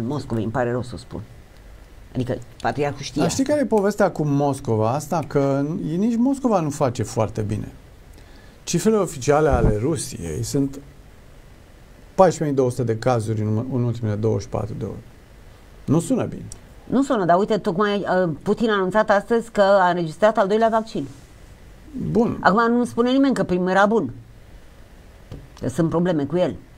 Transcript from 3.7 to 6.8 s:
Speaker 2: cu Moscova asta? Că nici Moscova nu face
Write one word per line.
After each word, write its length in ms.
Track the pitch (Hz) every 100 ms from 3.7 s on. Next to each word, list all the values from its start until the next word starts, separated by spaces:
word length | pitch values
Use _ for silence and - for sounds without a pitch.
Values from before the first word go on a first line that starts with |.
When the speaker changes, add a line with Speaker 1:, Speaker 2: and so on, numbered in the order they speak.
| 214 196 208 190
Speaker 2:
cu 120 | -
Moscova 680 | 147 139 143 135 - 110 110
asta? 340 | 139 151 175 -
Că 380 | 147 139 139 143 175 165 170
nici 180 | 220 226
Moscova 440 | 247 269 254 196
nu 100 | 151
face 320 | 135